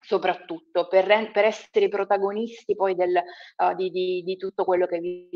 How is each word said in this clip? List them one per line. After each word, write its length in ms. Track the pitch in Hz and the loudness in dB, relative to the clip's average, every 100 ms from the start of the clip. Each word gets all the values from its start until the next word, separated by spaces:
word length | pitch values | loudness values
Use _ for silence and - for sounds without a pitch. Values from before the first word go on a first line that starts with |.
Soprattutto 800 | - 196 180 175 - 165 _ 180 170 | -2 -2 0 -2 -6 -14 _ -2 2
per 200 | 190 190 | 2 4
ren-, 260 | 214 214 | 2 2
per 140 | - 208 | 2 2
essere 420 | 214 - 220 196 | 0 -2 0 2
protagonisti 880 | 202 196 202 196 208 226 226 - | 0 0 0 0 -2 -6 -10 -6
poi 200 | 208 196 | -2 0
del, 220 | 180 180 180 | 0 2 2
eh, 580 | 175 - - _ 180 | 0 -10 -20 _ -2
di, 140 | 180 185 | 0 -4
di, 340 | 175 180 180 | -2 -2 -4
di 140 | 175 185 | -4 -6
tutto 300 | 190 - 185 | -8 -4 0
quello 180 | 180 | 2
che 140 | 180 170 | 0 -2
vi 320 | 175 180 180 | -6 -8 -12